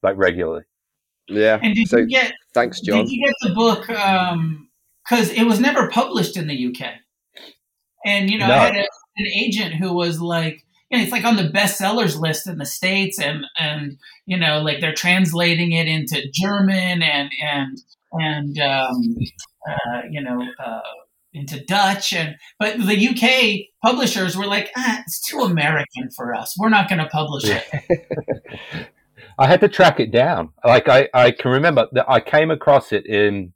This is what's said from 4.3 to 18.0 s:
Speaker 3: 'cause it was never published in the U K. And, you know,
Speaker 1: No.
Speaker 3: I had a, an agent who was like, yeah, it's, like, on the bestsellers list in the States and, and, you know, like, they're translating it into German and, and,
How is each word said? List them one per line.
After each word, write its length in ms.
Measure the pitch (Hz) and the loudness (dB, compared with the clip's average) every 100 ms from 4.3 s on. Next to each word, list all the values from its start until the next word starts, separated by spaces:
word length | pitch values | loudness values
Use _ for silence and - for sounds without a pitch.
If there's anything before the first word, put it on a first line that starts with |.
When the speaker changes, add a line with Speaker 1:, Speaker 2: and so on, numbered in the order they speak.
| 170 160 156 - _ _ _ - | -2 -4 -6 -14 _ _ _ -2
Speaker 3:
'cause 220 | 240 190 | 0 2
it 140 | 240 | 2
was 140 | 233 202 | 2 4
never 280 | 254 285 220 | 2 2 0
published 480 | 226 262 349 175 185 | 0 0 0 -2 -4
in 100 | 151 | -6
the 60 | |
U 180 | 139 123 | -4 -4
K. 200 | 123 123 - _ _ _ - - _ _ _ _ _ | -6 -12 -14 _ _ _ -20 -20 _ _ _ _ _
And, 260 | 202 202 190 | -2 0 2
you 80 | 214 | 0
know, 100 | 196 | 4
Speaker 1:
No. 60 | |
Speaker 3:
I 40 | 131 | 6
had 180 | - 214 | 4 2
a, 100 | 202 - _ - | -4 -6 _ -8
an 100 | 208 202 | -4 -2
agent 380 | 240 202 190 | -2 -2 -4
who 180 | 160 185 | -4 -4
was 260 | 175 170 160 | -2 -2 -4
like, 440 | 170 170 160 156 _ _ _ | -4 -2 -4 -6 _ _ _
yeah, 120 | 247 | -2
it's, 100 | - | -2
like, 120 | 240 | -2
on 120 | 233 214 | 0 2
the 120 | 165 | 2
bestsellers 680 | 185 196 - 190 226 202 151 | 0 0 0 -2 0 -2 -2
list 280 | 160 156 - | -4 -4 -6
in 100 | 160 | -10
the 80 | 143 | -10
States 540 | - 185 196 190 - | -6 -2 0 -2 -4
and, 240 | 143 151 139 - | -6 -6 -10 -6
and, 380 | 156 151 147 139 - - - | -6 -6 -8 -12 -20 -20 -6
you 100 | 185 | -2
know, 240 | 165 151 | 0 0
like, 200 | 151 147 | 0 -2
they're 120 | 160 | -4
translating 800 | 156 180 185 185 165 175 165 175 | -2 0 2 2 2 0 2 0
it 140 | 165 160 | 0 0
into 420 | 156 135 147 139 | -2 -2 -6 -6
German 680 | 143 190 202 190 190 180 175 | -4 -2 0 2 2 0 0
and, 280 | 160 147 143 - | 0 0 -4 -6
and, 360 | 151 143 135 135 _ _ | -4 -4 -4 -8 _ _